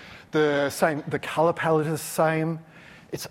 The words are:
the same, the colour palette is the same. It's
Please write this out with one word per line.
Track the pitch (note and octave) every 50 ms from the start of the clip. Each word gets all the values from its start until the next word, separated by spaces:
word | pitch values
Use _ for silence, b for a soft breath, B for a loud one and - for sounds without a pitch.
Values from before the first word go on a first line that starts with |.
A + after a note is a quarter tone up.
| B B B B B B
the | - D#3 D3+ D3 C#3+ C#3+ C#3+ C#3
same, | - - - E3+ D3+ C#3+ - -
the | D3+ C#3
colour | - - - D3+ D#3 E3+
palette | E3+ - - E3 D#3+ D#3 D3+ D3+
is |
the | D#3+ D3
same. | - - - - E3 D#3 D#3+ D#3+ D#3+ D#3+ E3 D#3+ E3 B B B B B B B B B
It's | - D#3+ - -